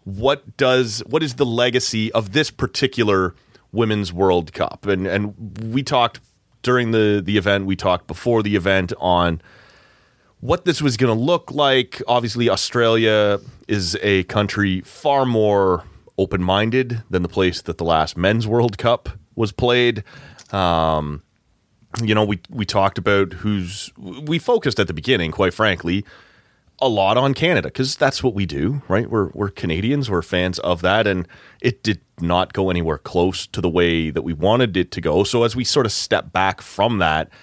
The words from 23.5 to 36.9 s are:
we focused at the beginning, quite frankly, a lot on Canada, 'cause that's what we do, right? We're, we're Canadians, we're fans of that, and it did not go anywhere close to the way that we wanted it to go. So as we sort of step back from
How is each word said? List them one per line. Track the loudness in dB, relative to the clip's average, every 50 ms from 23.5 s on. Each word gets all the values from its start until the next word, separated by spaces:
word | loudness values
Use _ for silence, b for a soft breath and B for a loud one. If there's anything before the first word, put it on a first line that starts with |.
| -2 -2 -4 -6 -8 -10 -12 -12 -14
we | -16 -16 -14 -14 -10 -6 -4 -4 -2
focused | 0 0 0 0 0 0 0 0
at | 0
the | 0 -2
beginning, | -4 0 0 2 2 0 0
quite | 0 0 0 2 2
frankly, | 0 -2 -2 -2 -4 -2 -2 -2 -2 -4 b b b b b b b b b b b b b b -2
a | -2 0
lot | 2 2 2 2 2
on | 2 2 0 0
Canada, | 0 0 2 2 0 -2 -2
'cause | -4 -4 -4 -4 -2
that's | 0 0 0 0 0
what | -2 -2 0
we | -2 -4
do, | -4 -2 -2 -2 -2 -2 -4 -4
right? | 0 0 0 0 0
We're, | 0 0 0 -2 -2
we're | -4 -6 -6
Canadians, | -6 -6 -4 -2 -2 -2 0 0 -2 -2 -2 -2
we're | -2 -2 -2
fans | 0 0 0 0 0 -2 -2
of | -2 -2 -2 0
that, | 2 2 2 2 2
and | 2 0 -2 -4 B B B B B B B
it | B -2 -2 -2 -2
did | -2 -2 -4 _ _ _ -6
not | -2 0 2 0 0 0
go | -2 -2 0 0
anywhere | 0 0 0 -2 -2
close | -4 -6 -4 0 2 2 2 0 -4 -8
to | -8 -6 -2
the | -2 0
way | 2 2 2 2 2 0 -2 -2
that | -4 -4 -4
we | -4 -4
wanted | 0 2 2 4 4 2 2 0
it | -2 -2 -2
to | -4 -4
go. | -2 0 2 2 2
So | 2 2 0 0
as | 0 -2
we | -2 -4
sort | -2 0 0 0
of | 0
step | -2 -4 -4 -2 -2 -2 -2 -2 -2
back | 0 0 0 -2 -4
from | -8 -8 -2 0 0 0